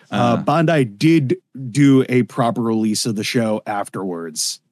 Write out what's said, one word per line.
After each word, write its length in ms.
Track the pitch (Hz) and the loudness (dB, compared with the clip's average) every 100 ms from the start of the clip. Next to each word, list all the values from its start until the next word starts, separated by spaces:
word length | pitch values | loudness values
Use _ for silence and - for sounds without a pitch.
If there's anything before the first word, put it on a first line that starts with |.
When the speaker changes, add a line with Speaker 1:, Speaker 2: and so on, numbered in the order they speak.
| _ | _
Speaker 1:
Uh, 40 | 104 120 113 | -2 0 0
Speaker 2:
Uh-huh. 60 | |
Speaker 1:
Bandai 540 | - 156 160 156 123 101 | 0 0 2 2 0 0
did 400 | 156 165 127 - _ 135 131 | 2 2 2 -4 _ -14 -6
do 340 | 107 139 131 123 | 2 6 6 4
a 140 | 127 | 0
proper 380 | 110 - 117 113 | 0 -2 -2 0
release 440 | 113 110 110 104 123 | -2 0 0 -2 -4
of 100 | 104 | -4
the 80 | |
show 380 | 107 123 110 107 - | -2 -2 0 -2 -4
afterwards. 920 | 104 98 98 95 85 82 78 - - _ | -6 -8 -8 -8 -8 -10 -8 -8 -8 _